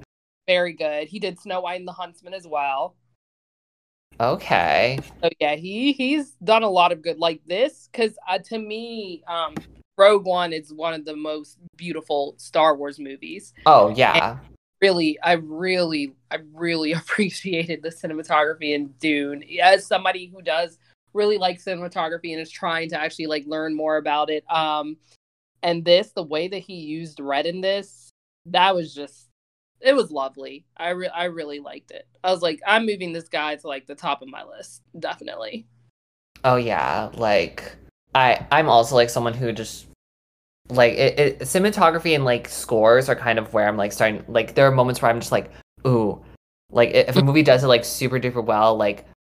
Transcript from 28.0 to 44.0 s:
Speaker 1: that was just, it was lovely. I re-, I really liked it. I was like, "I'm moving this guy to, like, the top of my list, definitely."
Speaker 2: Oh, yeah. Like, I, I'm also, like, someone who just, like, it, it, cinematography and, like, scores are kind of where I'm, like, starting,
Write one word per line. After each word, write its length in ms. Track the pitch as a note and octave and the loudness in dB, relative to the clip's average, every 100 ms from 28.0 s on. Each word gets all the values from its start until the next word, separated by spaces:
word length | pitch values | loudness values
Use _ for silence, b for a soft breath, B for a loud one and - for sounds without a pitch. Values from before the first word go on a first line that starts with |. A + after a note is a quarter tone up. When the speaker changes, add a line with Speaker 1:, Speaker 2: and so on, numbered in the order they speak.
| _ _ _ _ E3+ | _ _ _ _ -4
Speaker 1:
that 300 | F3+ F#3 F#3 | 2 2 2
was 180 | D#3+ | -4
just, 360 | C#3 C#3+ _ _ _ _ _ _ _ | -10 -16 _ _ _ _ _ _ _
it 120 | C4 C#4 | 2 2
was 160 | F3+ | 2
lovely. 540 | D3 C3+ C3 C3+ C#3 _ - | -4 -6 -8 -16 -16 _ -8
I 120 | E3+ | -6
re-, 180 | F3+ F3+ | -4 -6
I 180 | E3+ F3 | -6 -6
really 340 | E3 D3 D3 | -6 -12 -12
liked 320 | C#3+ D3 _ | -14 -18 _
it. 160 | - - _ | -20 -20 _
I 80 | F#3 | -2
was 100 | F#3 | 0
like, 180 | E3+ D#3+ G3 | -2 -4 2
"I'm 180 | A3 A3+ | 2 2
moving 280 | G3+ F3+ | -4 -6
this 140 | E3 E3 | -10 -8
guy 260 | D#3+ D3+ D3 | -6 -4 -6
to, 120 | D#3+ | -10
like, 200 | C#3 C3 | -12 -12
the 80 | C#3+ | -10
top 260 | E3+ C#3+ | -6 -6
of 60 | C3+ | -8
my 160 | C3 | -18
list, 400 | - A2 - - _ E3+ | -18 -20 -20 -20 _ -12
definitely." 640 | D#3 - - - A2 A3+ - _ _ _ _ _ _ _ | -10 -10 -12 -12 -12 -12 -18 _ _ _ _ _ _ _
Speaker 2:
Oh, 120 | C3 B2+ | 0 2
yeah. 520 | A#2 F2+ C2 F2 A2 A2+ | 2 0 0 -2 -4 -2
Like, 600 | A2 G#2 E2+ - - - - _ _ | 2 2 2 -6 -16 -18 -20 _ _
I, 320 | C3+ B2+ A2 - | 2 4 2 2
I'm 180 | D3 D#3 | 0 6
also, 260 | A#2 A#2 C3 | 4 6 4
like, 140 | A#2+ | 2
someone 240 | C3 A#2 | 2 -4
who 180 | A#2 B2 | -4 -6
just, 360 | G#2+ A2 - - _ _ _ _ _ _ _ - | -6 -10 -14 -20 _ _ _ _ _ _ _ -6
like, 240 | B2 A#2+ | 4 4
it, 260 | - C3+ - | 6 2 4
it, 200 | D3 - | 2 0
cinematography 720 | C3+ F#3 G3+ G#3 E3+ E3 E3+ D3+ | -4 0 0 4 4 4 0 0
and, 100 | C3 | 2
like, 220 | A#2+ - | 0 -2
scores 640 | - - A2+ A2 B2+ C3+ | -12 -2 2 6 6 4
are 60 | A#2+ | -2
kind 240 | A#2+ A2+ | 0 -2
of 140 | G#2+ | 0
where 140 | G#2+ G#2 | 0 0
I'm, 100 | G#2+ | 0
like, 140 | G2+ | -4
starting, 320 | - | 0